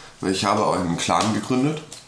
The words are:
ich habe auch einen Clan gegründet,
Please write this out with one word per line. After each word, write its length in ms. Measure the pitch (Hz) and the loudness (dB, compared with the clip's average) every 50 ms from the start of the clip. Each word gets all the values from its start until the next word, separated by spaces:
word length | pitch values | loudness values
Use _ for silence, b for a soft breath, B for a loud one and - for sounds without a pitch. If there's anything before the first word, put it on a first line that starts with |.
| B B B B - 90 | B B B B -2 0
ich 180 | 95 92 - | 0 2 2
habe 200 | 101 104 107 104 | 2 2 2 2
auch 100 | - 76 | 2 2
einen 220 | 92 92 85 85 80 | 0 0 -2 -2 -2
Clan 360 | - - 90 85 95 110 107 | 0 0 2 2 2 2 0
gegründet, 480 | 107 107 - 127 127 131 151 156 156 - - - - - | -2 0 0 0 2 2 0 0 -2 -8 -14 -18 -18 -18